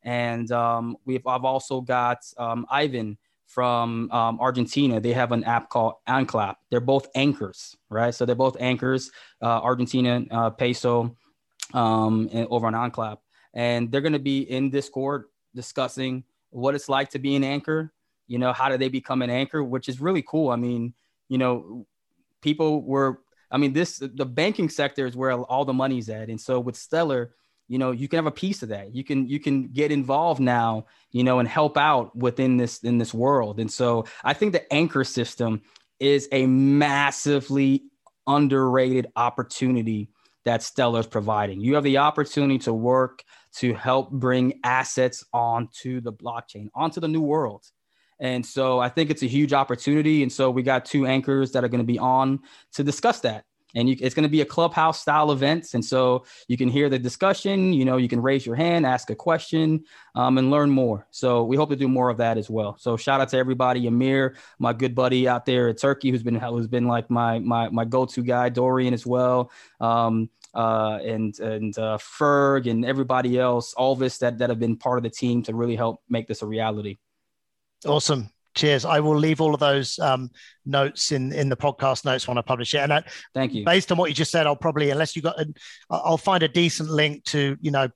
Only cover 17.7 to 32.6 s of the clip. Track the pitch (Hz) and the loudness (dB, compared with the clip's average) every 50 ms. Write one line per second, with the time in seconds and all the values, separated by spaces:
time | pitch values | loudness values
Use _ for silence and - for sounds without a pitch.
17.7 | 156 160 160 156 _ _ _ _ _ _ _ _ 120 120 127 127 123 - 131 139 | -4 -4 -4 -6 _ _ _ _ _ _ _ _ -4 -2 0 0 0 0 0 0
18.7 | 135 127 135 131 127 131 127 - 131 131 127 123 120 127 135 135 - 156 143 123 | 0 0 -2 -2 -2 -6 -6 -4 -4 -2 -2 -2 -2 -2 -2 -2 -4 -6 -4 -4
19.7 | 123 131 - - 127 127 139 175 185 170 139 - - 160 156 135 120 117 120 123 | -4 -6 -6 -6 -8 -4 -2 -2 -2 -2 -2 -2 -2 0 0 0 0 -2 -2 -2
20.7 | 123 120 117 120 117 _ _ _ _ _ _ _ 131 127 131 127 123 120 - 85 | -2 -4 -4 -6 -8 _ _ _ _ _ _ _ -2 0 2 2 0 -2 -4 -12
21.7 | 107 123 104 _ _ _ _ _ _ _ _ _ _ _ - 147 151 151 160 156 | -16 -18 -18 _ _ _ _ _ _ _ _ _ _ _ -2 -2 0 2 2 0
22.7 | 151 151 127 127 135 139 139 135 131 - _ _ _ _ _ _ - 135 147 139 | 0 0 -2 -2 0 2 2 0 0 -4 _ _ _ _ _ _ -2 0 0 2
23.7 | 131 151 175 170 - - 135 135 120 131 139 131 123 120 160 202 214 - 185 151 | 2 0 -2 -2 -4 -10 -12 -12 -6 -6 -6 -4 -2 -2 0 0 0 0 -2 -2
24.7 | - - 143 139 - - 135 127 120 123 131 131 127 123 123 - 127 131 143 135 | 0 -2 -4 -2 -2 -4 -4 -4 -4 -2 -2 0 0 -2 -2 -2 -2 -2 0 0
25.7 | 131 127 131 135 135 123 113 107 110 107 110 110 113 107 - - 131 127 120 123 | 0 0 0 0 -2 -4 -4 -8 -10 -10 -10 -10 -10 -10 -4 -2 -2 -2 -2 -4
26.7 | 117 - - - - 165 170 156 135 127 120 120 _ _ _ _ _ _ _ _ | -8 -10 -8 -4 0 0 0 0 0 -2 -4 -6 _ _ _ _ _ _ _ _
27.7 | 120 127 131 131 127 120 135 139 - 165 160 156 147 - - 190 196 - - 110 | -4 -2 -2 -2 -2 -4 -4 -2 -2 0 0 -2 -4 -4 -4 -4 -4 -6 -6 -10
28.7 | 107 101 98 98 117 123 135 - 147 135 135 120 139 143 147 147 139 135 131 - | -10 -10 -10 -12 -10 -12 -6 -2 0 0 0 0 -2 -4 -2 0 0 0 -2 -4
29.7 | 123 127 147 147 151 143 135 123 135 143 165 170 156 131 135 127 123 120 117 113 | -2 -2 0 0 0 0 0 0 0 2 2 2 2 2 2 2 4 4 2 2
30.7 | 113 110 - _ _ _ _ _ - 123 123 127 127 127 120 120 - 160 151 151 | 0 -2 -6 _ _ _ _ _ -2 0 2 4 4 4 2 2 2 2 2 2
31.7 | 147 147 143 151 151 127 117 - _ 120 123 123 117 - 131 131 127 123 | 2 2 2 4 2 2 0 -4 _ -2 -2 -2 0 2 2 2 4 2